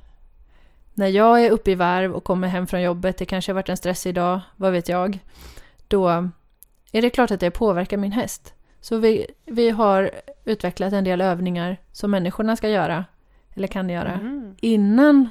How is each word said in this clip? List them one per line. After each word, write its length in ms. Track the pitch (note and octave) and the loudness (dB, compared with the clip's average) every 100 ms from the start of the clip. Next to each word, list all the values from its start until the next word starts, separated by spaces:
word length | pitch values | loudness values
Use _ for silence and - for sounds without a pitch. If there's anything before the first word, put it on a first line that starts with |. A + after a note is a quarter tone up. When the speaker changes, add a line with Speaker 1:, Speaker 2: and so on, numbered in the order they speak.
| - - - _ - - - _ - | -20 -20 -20 _ -20 -20 -20 _ -12
Speaker 1:
När 140 | - G3 | -2 0
jag 380 | F#3+ A3+ A#3 A#3 | 4 6 6 6
är 60 | |
uppe 200 | A3 G3 | 4 2
i 40 | F#3 | 2
varv 380 | F3+ F#3 F#3 | 2 0 -2
och 100 | F3+ | -4
kommer 240 | - F#3 F#3 | -4 -2 -2
hem 200 | F3+ F3+ | -2 -4
från 140 | F3+ | -2
jobbet, 360 | F3+ F3 F#3 F3+ | -2 -2 -4 -4
det 80 | F3+ | -6
kanske 260 | F#3 F3+ | -4 -4
har 40 | F#3+ | -4
varit 140 | F#3+ | -4
en 80 | F#3 | -4
stressig 380 | F3+ F3+ F#3+ F3+ | -4 -4 -4 -2
dag, 240 | F3 F#3 F3+ - | 0 -2 -6 -4
vad 160 | F#3+ | -2
vet 180 | F3+ E3+ | 0 -2
jag. 300 | F3+ F3+ G3 - - - - - _ - | -2 -2 -4 -12 -20 -20 -20 -20 _ -2
Då 420 | G3+ F3+ E3+ F3+ - _ _ _ _ _ | 2 2 0 -2 -8 _ _ _ _ _
är 100 | A3 | 0
det 80 | A#3+ | 2
klart 220 | B3+ A#3+ | 2 0
att 80 | - | 0
det 120 | C4+ | -2
påverkar 460 | - A3 F3 F#3 G3+ | 0 0 0 -2 -4
min 140 | G3+ | -4
häst. 420 | G#3+ G3+ - - - _ _ | -4 -4 -8 -18 -20 _ _
Så 160 | - A3+ | -6 0
vi, 300 | A3 A3 - - - | 2 2 -2 -12 -8
vi 240 | A3+ A#3 | 0 0
har 420 | A3 G#3+ F#3+ G3 - - - - | 2 2 2 0 -4 -16 -10 -6
utvecklat 480 | G#3+ F3+ - F#3+ | -4 -4 -4 -2
en 100 | G3+ | 0
del 180 | F#3 F3+ | 0 0
övningar 560 | F#3+ F3 F3+ F3 F3 F#3 _ | 0 0 -2 -4 -6 -8 _
som 200 | - G#3 | -6 -2
människorna 440 | G3 F3 - G#3+ A3+ | 0 -2 -2 -2 -2
ska 140 | G#3+ | 0
göra, 360 | G#3 D#3+ E3 F#3 _ _ _ _ - | 0 0 -4 -8 _ _ _ _ -8
eller 120 | F#3+ | -6
kan 220 | G3 F#3 | -4 -4
göra, 220 | F3 - | -4 -6
Speaker 2:
Mm. 420 | F3+ A3 C#4+ A3 F#3+ | -6 -8 -10 -12 -6
Speaker 1:
innan 680 | A3+ A3 G3+ A3+ D4 C#4+ A#3+ | 0 2 4 6 6 6 4